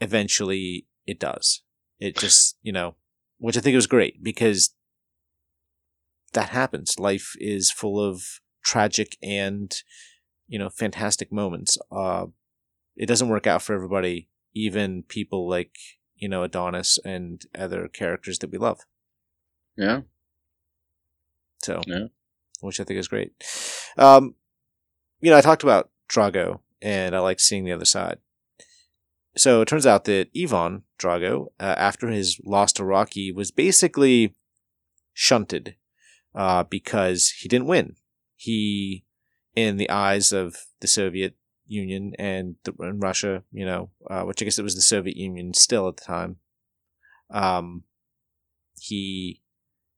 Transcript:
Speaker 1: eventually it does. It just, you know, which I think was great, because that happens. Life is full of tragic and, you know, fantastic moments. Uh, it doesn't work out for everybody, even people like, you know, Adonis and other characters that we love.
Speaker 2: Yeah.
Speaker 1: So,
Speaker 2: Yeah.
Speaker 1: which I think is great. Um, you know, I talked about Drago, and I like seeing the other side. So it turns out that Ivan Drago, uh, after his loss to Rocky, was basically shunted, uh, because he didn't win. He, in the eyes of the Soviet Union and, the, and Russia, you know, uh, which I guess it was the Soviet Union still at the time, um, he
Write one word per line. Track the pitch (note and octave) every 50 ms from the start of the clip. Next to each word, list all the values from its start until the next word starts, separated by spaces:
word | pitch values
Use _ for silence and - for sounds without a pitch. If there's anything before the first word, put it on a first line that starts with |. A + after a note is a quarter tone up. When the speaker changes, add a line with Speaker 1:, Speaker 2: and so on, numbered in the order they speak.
Speaker 1:
eventually | A#2 G2+ G2+ A2 G2+ G2+ - - G#2+ F#2 G2 F#2+ F#2+ F2+ F2+ F2+ - _ _ _ _
it | - - -
does. | - C#2+ - - - - - - - _ _ _ _ _ _ _
It | G#2 G2 -
just, | - - G2 - - - - - - _
you | G#2+ G2
know, | F#2 F2 F2 E2 _ _ _ _ _ _ _ _
which | _ A#2 A#2 A2+ B2
I |
think | - C#3+ B2+
was | C3 A2
great, | - C#3 A#2+ F#2+ - - - -
because | A2+ A2 - A#2 A2 G#2 F#2 E2+ - - _ _ _ _ _ _ _ _ _ _ _ _ _ _ _ _ _ _ _ _ _ _ _ _ _ _ _ _ _ _ _ -
that | A2 G#2 -
happens. | G#2 B2+ C3 C3 - C#2+ - - - -
Life | F#2 G2+ G2 G2 - - - -
is | - G#2+ G#2 G2 F#2 -
full | - - - G#2+ G2+ G#2
of | G#2 G2+ F#2 F#2 - - - - _ _ _ _ _
tragic | - - A#2+ G#2 G#2 F#2+ - G#2+ - - - -
and, | G2 G2+ G2+ G2 G2 G2+ G2+ G2+ F#2+ - - - _ - - - - _ _ _ _ _ _ _ _
you | - G#2
know, | G2 G2
fantastic | - - A#2 G#2 - - A2 G#2 G#2 - G#2 -
moments. | - G#2 G#2 F#2+ E2+ F2 F#2 - - - - -
Uh, | - F#2+ G2 F#2 F2+ F2+ F2+ F2+ - _ _ _ _ _ _ _ _ _ _ _ _
it | - A2
doesn't | G#2 A#2+ A#2+ B2+ A#2+
work | A2 G#2 -
out | A2 E2+ F2+ -
for | - G#2+
everybody, | G2 F#2 F2+ F#2+ G2 F#2 F2+ F2 E2+ E2 _ _ _ _ _ _
even | A2 G#2+ G#2+ F#2+ G#2+ G2+ F#2+ F#2 F2+ -
people | - - A2 G2+ - - F#2+ F2+ F2
like, | F2+ F2 F2 - _ - - - - _ _ _ _
you | _ G#2 G2+
know, | F#2+ F2+ F2+
Adonis | F2 - F#2 F2+ F2+ F2 F2+ F2 - - - -
and | G2 F#2+ F2+ F2+ E2+ E2+ E2+ - _ _
other | - F#2+ F#2 F#2+ F2+ F2 F2
characters | - - G#2 E2+ F2 - - - F2+ -
that | - F#2
we | F#2 F2+
love. | G2+ A#2 - - - _ _ _ _ _ _ _ _ _ _ _ _ _ _ _ _ _ _
Speaker 2:
Yeah. | - G3 - - - - - _ _ _ _ _ _ _ _ _ _ _ _ _ _ _ _ _ _ _ _ _ _ _ _ _ _ _ _ _ _ -
Speaker 1:
So, | - F2+ F2 -
Speaker 2:
Yeah. | - F2 F#2 G#2+ A#2 - _ _ _ _ _ _ _ _ -
Speaker 1:
which | - G2 F#2 -
I | G2
think | - G2 F#2+
is | F2+ -
great. | - G#2 G2+ - - _ - - - - - - - - - - -
Um, | - C3+ C3+ C3+ C3+ C#3 B2+ - _ _ _ _ _ _ _ _ _ _ _ _ _ _ _ _ _
you | - E3
know, | D#3
I | D3
talked | C3+ D3+ D#3+ D3+ -
about | C#3 A2+ F#2+ - - _ _ _ _
Drago, | - A#2+ G#2 G2+ F2 F#2 F2 F2 F#2 - - _ _ _
and | - G#2 G2+ F#2+ F#2+ F#2 F2
I | F#2
like | F#2 F#2+ F#2+ -
seeing | - - G#2+ G2 F#2
the | F2+ F2
other | F2 E2+
side. | - - F#2+ F#2 - - - _ _ _ _ _ _ _ _ - _ _ _ _ _ _ _ _ _ _ _ _ _ _
So | - - C#3 B2 A2+ A2+
it | -
turns | D3+ D#3 C3+
out | C3 G#2 G2+ -
that | G#2 G2+ F#2+ F#2 - _
Ivan | D3+ F3+ D#3+ A#2 F2+ E2+ E2+ F#2 G#2+ - _ _ _
Drago, | - F#2 E2+ E2+ E2+ F#2 A#2 C#3 - - _ _
uh, | F#2+ G2 E2+ -
after | - G2+ - - - A#2
his | A2 G#2 F#2+ F#2 - - -
loss | - G2+ G2+ G2+ G2+ -
to | - G2+
Rocky, | F#2+ F#2+ F#2+ G#2 G#2 - G2+ G2 G2 F2+
was | F#2+ G2+ -
basically | - - D3 F#3+ - - - E3 - C#3+ C#3 C3+ B2+ A#2+ A2+ G#2 - _ _ _ _ _ _ _ _ _ _ _ _ _ _ _ _
shunted, | - - - C3 A2+ G#2 - - D2+ - - - _ _ _ _ _ _ _ _ _ _ _ _
uh, | G#2 G2 F#2 F#2 F2+ E2+
because | - - F2+ - - - G#2+ F#2+ F#2 F#2 F2 - -
he | - - - F2+
didn't | A#2+ B2+ B2
win. | C#3+ F3+ D#3+ F2+ - - _ _ _ _ _ _ _ _
He, | _ - - A#2 G#2+ G#2+ G#2 G2+ G2+ G2 G2 F#2+ F#2 - _ _ _ _ _ _ _ _ _ _
in | A2+ A2+ G#2+ G2+
the | G2 G2+ -
eyes | E2+ G2+ G2+ G2 G2 G2+ F#2+ - G2+
of | G2 F#2 F2 - - - - _ _
the | -
Soviet | - - - G2 F#2+ E2+ F#2+ F#2+ F#2+ - _ _ _ _ _ _
Union | _ G#2+ G#2 G2 F#2+ F#2+ G2 G2 G2+ - -
and, | G2+ G2+ F#2+ F#2 F#2 F2+ E2+ - _
the, | - - -
and | E2+ F2+ G2+ G2+ G2+
Russia, | F#2+ F#2+ - - G2+ F#2+ F#2 - _ -
you | - G2
know, | F#2+ F2+ F2 F2+ F#2 _ _ _ -
uh, | F#2+ F#2 F#2
which | F#2 G2 - A2
I |
guess | G#2 G2 -
it | G2+
was | G#2 -
the | F#2+ F#2
Soviet | - A2+ G2+ F2+ F#2+ -
Union | - F#2+ F#2+ F2+ F2 F2+ F2+ F2+
still | - - - B2 A2 F#2+ F#2
at | F2
the | - -
time, | - F2 E2+ F2 F2 F2+ - _ _ _ _ _ _ _ _ _ _ _ _ _ _ _ _ _ _
um, | - G#2+ G2 F#2 F#2 F2+ F2 F2 F2 F2 E2 _ _ _ _ _ _ _ _ _ _ _ _ _ _ _ _ _ _ -
he | - - G#2 G2+ G2 F#2+ F#2+ F#2+ F#2 F2+ F2 - _ _ _ _ _ _ _ _ _ _ _